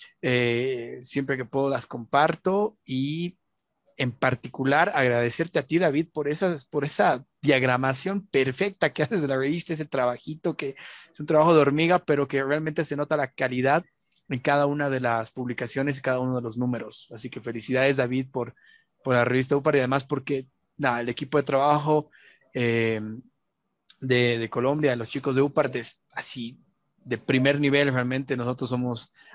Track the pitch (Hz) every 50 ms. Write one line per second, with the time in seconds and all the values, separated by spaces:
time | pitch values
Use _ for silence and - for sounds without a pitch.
0 | - - _ _ - 135 123 123 123 120 117 120 127 135 127 120 117 120 - 127
1 | 127 - - 139 135 135 139 131 123 - - 135 139 139 135 127 - - - 120
2 | 113 - - 139 151 165 160 - - 185 190 202 208 208 - _ _ - 131 131
3 | 135 143 156 165 175 175 - _ _ _ _ _ _ _ _ _ - - _ -
4 | 135 123 - - - 131 127 - - 127 - - 131 135 139 151 175 202 190 147
5 | 131 123 120 120 120 120 - - 165 170 - 160 131 - 156 170 185 160 139 151
6 | 165 - - 156 147 143 151 160 202 180 170 139 - _ - 147 139 151 - -
7 | 202 180 139 123 135 _ _ _ - 143 139 131 127 127 123 127 131 135 131 -
8 | - 185 196 202 196 - - 135 131 131 131 - 190 202 196 - 170 151 - -
9 | 151 - 233 185 147 139 135 131 131 139 160 175 - - 160 151 156 151 - 135
10 | 123 123 123 - - 151 156 160 - 175 151 - 147 135 135 - - - - -
11 | - - _ - 151 - 160 151 156 170 165 156 139 139 139 156 165 165 180 175
12 | - - 147 143 139 131 143 135 135 135 147 156 156 156 151 170 156 - 147 139
13 | 147 - 160 147 139 127 _ - 139 123 123 127 127 135 143 170 - _ _ _
14 | _ _ - _ _ - 170 123 - 147 143 143 143 143 143 147 143 139 135 127
15 | 123 120 117 113 113 - - 135 127 123 120 - 123 113 - 135 135 147 139 135
16 | - 135 127 127 127 127 127 123 117 113 110 120 127 123 123 113 113 107 - -
17 | - - - 113 - 123 - 127 - 120 117 117 107 - 131 127 135 139 139 135
18 | 127 120 127 131 131 131 - 131 120 120 - _ _ _ _ _ _ _ _ _
19 | - 135 127 120 120 120 123 131 131 131 147 143 135 156 143 139 127 127 135 139
20 | 135 - 151 135 131 - 143 135 131 - _ _ _ _ _ - 143 131 120 120
21 | 120 123 120 - 147 131 151 147 135 - 139 135 139 147 147 147 143 156 151 151
22 | 147 _ _ - - - _ _ _ _ - 127 120 117 117 117 113 113 110 107
23 | 107 110 110 123 - _ _ _ _ _ _ _ _ _ _ _ _ _ - -
24 | 135 127 127 123 123 120 120 117 117 107 - 120 123 131 143 151 151 139 123 120
25 | 113 - - 139 131 139 131 131 139 143 139 160 143 127 127 123 117 - - _
26 | _ _ - - - - - 127 117 117 135 - _ _ _ _ _ _ _ _
27 | - 127 123 - - - 135 131 131 139 143 147 147 139 139 143 143 139 131 127
28 | 123 123 131 131 139 135 135 127 120 123 127 127 135 113 127 123 123 123 120 110
29 | - - _ _ - -